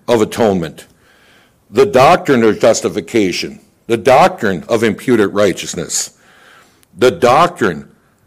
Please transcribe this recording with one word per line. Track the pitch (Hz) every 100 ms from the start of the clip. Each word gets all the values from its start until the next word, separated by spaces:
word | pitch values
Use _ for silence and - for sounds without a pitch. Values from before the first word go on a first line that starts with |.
| -
of | 120
atonement, | 104 - 113 95 78 - - _ _ _ _ _ _ _ _
the | 101 135
doctrine | 127 135 180 - 127
of | 113 101
justification, | 123 - 110 90 90 117 98 85 78 69 _ _ -
the | 113
doctrine | 104 131 185 180 110 92 -
of | 117
imputed | 113 98 - 120 98
righteousness, | 95 104 82 80 - 73 - - _ _ _ _ _ _ _ _ -
the | 123
doctrine, | 87 120 135 175 175 107 76 69 _ _ _